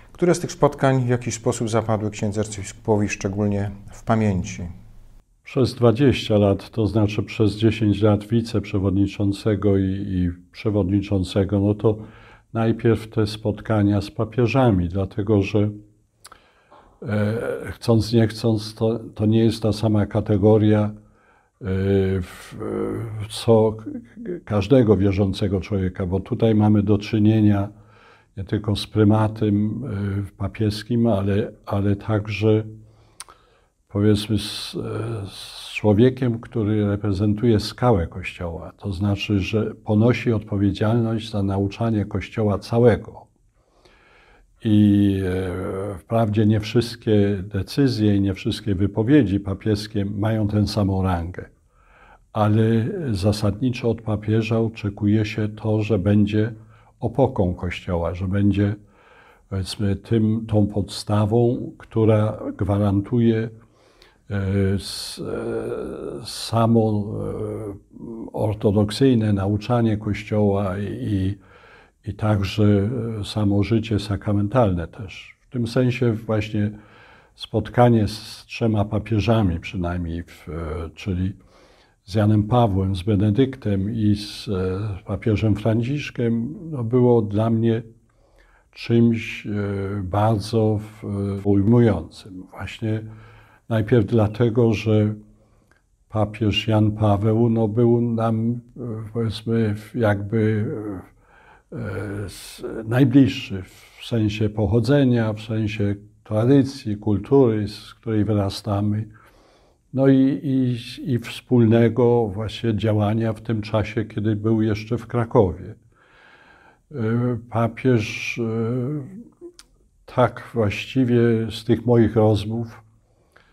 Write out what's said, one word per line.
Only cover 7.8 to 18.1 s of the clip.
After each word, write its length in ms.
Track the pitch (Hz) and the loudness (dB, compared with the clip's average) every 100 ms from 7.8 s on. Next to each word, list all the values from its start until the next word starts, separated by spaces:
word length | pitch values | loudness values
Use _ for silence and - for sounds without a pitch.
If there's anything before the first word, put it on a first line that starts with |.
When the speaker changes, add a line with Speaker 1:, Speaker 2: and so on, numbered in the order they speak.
| 107 95 | 2 4
Speaker 2:
lat 220 | 107 104 | 4 2
wiceprzewodniczącego 1500 | - 117 117 107 104 101 95 95 98 - 101 98 113 101 101 98 | 2 -2 0 -4 -2 -2 0 2 0 0 -2 -2 -2 0 2 2
i, 60 | |
i 460 | 95 95 101 92 87 87 - | 2 -2 -4 -2 -2 -4 -12
przewodniczącego, 1080 | - 113 104 92 101 101 101 92 104 95 101 | -8 -2 0 2 0 0 -2 0 -2 0 2
no 140 | 101 | 2
to 240 | 104 113 107 110 - - - _ | 2 0 0 -6 -20 -20 -20 _
najpierw 560 | 113 113 113 117 110 - | 0 0 2 2 2 0
te 180 | - 107 | -2 -2
spotkania 720 | - 107 101 - 107 101 101 | -2 -4 -4 -2 2 2 2
z 100 | 104 | -2
papieżami, 800 | - 110 113 117 135 127 95 87 | -4 -4 0 2 4 4 2 0
dlatego 540 | 95 92 - 101 104 | -2 -4 -4 2 2
że, 280 | 98 107 104 104 - _ _ _ - - _ _ _ - _ _ | 2 0 0 -4 -16 _ _ _ -20 -20 _ _ _ -20 _ _
e, 720 | - 107 104 113 135 - - | -4 0 0 -2 -4 -6 -8
chcąc 400 | - - 113 110 | -4 2 2 4